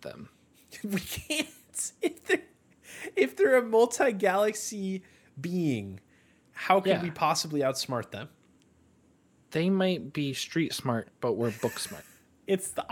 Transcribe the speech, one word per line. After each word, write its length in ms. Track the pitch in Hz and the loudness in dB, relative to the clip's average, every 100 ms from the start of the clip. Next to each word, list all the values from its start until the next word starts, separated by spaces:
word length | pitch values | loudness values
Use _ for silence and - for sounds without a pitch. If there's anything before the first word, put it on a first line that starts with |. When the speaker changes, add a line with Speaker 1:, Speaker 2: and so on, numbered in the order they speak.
Speaker 1:
them? 260 | - - - | -14 -14 -18
Speaker 2:
<laughs> 500 | _ _ _ - - | _ _ _ -20 -12
We 160 | 208 196 | -6 -4
can't. 480 | - - - 311 302 - _ - - - | -4 -10 -6 -4 -6 -10 _ -10 -10 -4
If 220 | 330 - - | -6 -4 -2
they're, 160 | - - _ _ _ - - - - | -2 -2 _ _ _ -20 -16 -6 0
if 200 | 262 - | 0 4
they're 200 | 392 254 | 4 6
a 60 | |
multi-galaxy 1400 | 233 226 240 - 277 202 196 190 214 214 - 208 190 190 - - _ - | 4 4 4 4 0 2 2 4 2 0 -6 -6 -4 -6 -8 -20 _ -10
being, 600 | 175 180 160 117 98 95 _ _ _ _ _ | -4 0 0 0 -4 -12 _ _ _ _ _
how 280 | - - 190 | -4 4 4
could 100 | 190 | 6
Speaker 1:
Yeah. 100 | 180 | 2
Speaker 2:
we 80 | 175 | 0
possibly 500 | 156 156 160 165 147 | 0 2 2 0 0
outsmart 500 | 135 135 - 120 - | 0 0 -2 -4 -4
them? 180 | 104 117 _ _ _ _ _ _ _ _ _ _ _ _ | -10 -12 _ _ _ _ _ _ _ _ _ _ _ _
Speaker 1:
They 200 | 156 175 | 0 2
might 420 | 190 185 175 139 | 4 2 0 -4
be 200 | 151 143 | -4 -2
street 380 | 127 - 165 156 | -4 -4 0 0
smart, 340 | - 131 113 - - | -2 -2 -2 -2 -4
but 120 | 123 | -2
we're 160 | 104 120 | 0 0
book 280 | 110 117 - | 0 -2 -4
smart. 260 | - 85 - | -10 -10 -16
Speaker 2:
<laughs> 60 | - _ _ - | -20 _ _ -2
It's 220 | 190 - | -2 -2
the 120 | - - | -8 -6